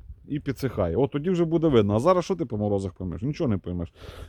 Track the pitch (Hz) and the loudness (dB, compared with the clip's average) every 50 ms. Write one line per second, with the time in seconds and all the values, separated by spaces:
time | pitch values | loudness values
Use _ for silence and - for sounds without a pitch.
0 | - - - - - - 139 151 - - 127 - - 127 - 110 95 85 82 98 | -12 -18 -20 -20 -10 -8 -8 -6 -4 -6 -4 -4 -4 -4 -2 0 0 0 2 0
1 | 139 135 - 147 143 180 185 170 170 160 160 170 156 165 139 117 101 101 101 110 | 0 0 0 -2 -2 0 0 0 2 2 2 2 4 4 6 6 6 6 4 2
2 | 127 175 185 180 160 - 196 170 160 117 - 104 104 104 101 98 98 95 - - | 4 4 4 4 2 0 -2 -4 -4 -4 -4 -2 0 0 0 0 -2 -4 -6 -8
3 | 95 90 80 82 104 139 147 - 170 127 104 90 - 95 90 87 87 - - - | -8 -6 -6 -4 -4 -4 -2 -2 0 0 0 0 -2 -4 -6 -6 -6 -8 -10 -14
4 | - - - - - | -20 -18 -16 -16 -14